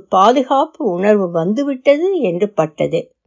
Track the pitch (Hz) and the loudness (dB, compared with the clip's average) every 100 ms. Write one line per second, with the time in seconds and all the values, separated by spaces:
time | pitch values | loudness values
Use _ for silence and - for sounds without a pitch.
0 | - 190 202 269 254 277 320 - 254 175 | 0 2 4 4 2 0 -2 -4 -4 -2
1 | 202 208 180 170 170 220 285 262 285 294 | 0 0 0 -2 -2 -2 -4 -2 0 2
2 | 370 370 220 170 202 - 151 - 143 156 | 0 -2 -2 -2 -2 -2 -4 -4 -4 -4
3 | - _ | -6 _